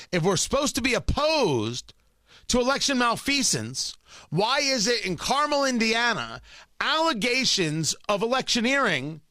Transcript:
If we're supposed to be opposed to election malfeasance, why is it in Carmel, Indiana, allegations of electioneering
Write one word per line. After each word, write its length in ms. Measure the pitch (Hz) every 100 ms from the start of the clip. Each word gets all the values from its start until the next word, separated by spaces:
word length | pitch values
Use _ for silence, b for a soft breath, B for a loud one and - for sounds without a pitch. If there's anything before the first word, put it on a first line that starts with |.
| B
If 100 | 180
we're 140 | 165 175
supposed 380 | - 262 294
to 80 | -
be 120 | 254
opposed 1000 | 220 - - 302 320 214 127 107 123 - - _ _ B B B
to 120 | 247
election 380 | 247 269 - 262
malfeasance, 1000 | 240 202 - 277 240 135 110 131 - - B B B
why 300 | 151 214 277
is 280 | 285 262 202
it 200 | 233 185
in 100 | 170
Carmel, 480 | - 262 294 285
Indiana, 760 | 277 240 220 226 240 190 113 117 B B B -
allegations 1120 | 220 311 330 247 240 254 - - 160 151 151 - -
of 140 | 208
electioneering 1000 | 226 254 - 247 233 277 247 147 139 160 -